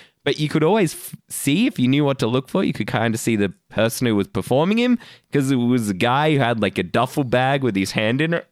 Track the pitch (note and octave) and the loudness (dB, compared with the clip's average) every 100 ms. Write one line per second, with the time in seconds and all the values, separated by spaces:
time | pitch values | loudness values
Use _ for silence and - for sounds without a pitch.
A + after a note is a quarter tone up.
0 | - _ C#3+ D3 D3+ D#3 D#3 A3 F3+ - | -20 _ -4 -2 -2 2 2 2 0 -4
1 | - - _ - - D#3+ B3+ - B2+ C#3 | -16 -18 _ -6 0 2 0 0 2 2
2 | C#3+ C3+ A2+ B2+ - F#3 F3 - G#2 A#2 | 2 0 0 -2 -2 -2 -2 -4 -4 -2
3 | A2+ A2 - A2 G2+ - _ - A2+ - | -2 -2 0 0 0 -2 _ -2 -2 0
4 | A#2+ G#2 F#2 F#2+ - B2+ E3+ A3 B3 A#3+ | 0 0 0 -4 -2 0 2 0 2 0
5 | - - _ C#3 C3+ C3 A#2+ B2+ G#2 F2+ | -2 -20 _ -2 0 0 2 2 0 0
6 | A#2+ C3+ D#3 C#3+ A#2 A2+ G2+ F#2+ F2+ A#2 | 0 2 2 2 2 0 -2 -2 -2 -2
7 | B2 - C3 B2 C3 C#3 C3 G2 G2 - | -2 -2 0 0 2 0 0 0 -2 0
8 | A2 C3 D#3+ E3+ - | -2 0 -2 -2 -6